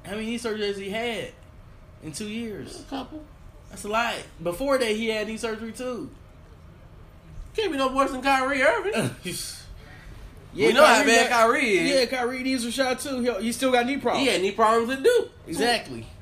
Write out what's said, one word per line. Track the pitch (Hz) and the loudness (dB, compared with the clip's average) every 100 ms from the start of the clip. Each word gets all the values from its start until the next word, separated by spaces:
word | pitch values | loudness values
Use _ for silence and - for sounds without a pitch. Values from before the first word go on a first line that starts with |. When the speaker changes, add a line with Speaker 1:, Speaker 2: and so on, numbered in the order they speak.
Speaker 1:
How | - | -10
many | 208 220 | -8 -6
knee | 233 | -6
surgeries | 233 214 208 | -4 -4 -4
has | 202 | -4
he | 196 | -6
had | 214 240 214 139 - - - - - - - | -4 -4 -6 -8 -12 -20 -20 -20 -20 -20 -16
in | 156 | -14
two | 147 208 | -10 -8
years? | 220 233 190 113 - | -8 -8 -10 -12 -14
Speaker 2:
A | 277 | -12
couple. | 269 254 311 - - - - - | -12 -10 -14 -18 -20 -20 -20 -20
Speaker 1:
That's | - | -14
a | 202 | -4
lot. | 214 233 180 - - | -2 -2 -4 -12 -8
Before | 165 175 269 262 | -6 -4 0 2
that, | 233 | 2
he | 214 226 | 0 -2
had | 220 214 | -2 -4
knee | 220 | -6
surgery, | 233 214 226 | -6 -6 -10
too. | 220 254 240 143 - - - - - - - - - - - - - - - | -8 -8 -8 -10 -14 -20 -20 -20 -20 -20 -20 -20 -20 -20 -20 -18 -14 -10 -4
Speaker 2:
Can't | 415 | -2
be | 277 | 0
no | 262 | 0
worse | 262 269 | 2 0
than | 262 | 0
Kyrie | 262 269 262 277 | 2 2 2 2
Irving. | 269 466 370 427 139 - | 2 2 0 -2 -2 -6
Speaker 1:
<laughs> | 180 156 - - - - - - - - - - - | -10 -8 -10 -14 -16 -18 -18 -20 -18 -18 -18 -18 -16
Yeah, | - - | 0 4
Speaker 2:
We | |
know | 233 294 | 8 8
how | 233 | 8
Speaker 1:
Kyrie | 277 | 6
Speaker 2:
bad | 233 240 | 4 4
Speaker 1:
got | 240 226 | 4 4
Speaker 2:
Kyrie | 277 262 185 | 4 2 2
is. | 165 | 4
Speaker 1:
Yeah, | 277 240 254 | 2 2 0
Kyrie | 240 254 | -4 -4
knees | 254 262 233 | -2 -2 -4
were | |
shot, | 233 262 254 | -2 -2 -2
too. | 294 262 | -4 -2
He, | 240 214 226 | -2 -2 -4
he | |
still | 233 262 | 0 2
got | 247 240 | 4 2
knee | 277 | -2
problems. | 233 190 262 | 0 2 2
Speaker 2:
He | |
had | 180 | 2
knee | 190 | 0
problems | 208 220 226 233 | 4 4 4 2
at | 269 | 2
Duke. | 269 494 - - - | 4 4 2 -8 -10
Speaker 1:
Exactly. | 160 233 226 - 117 113 - | -2 0 0 -2 -12 -14 -18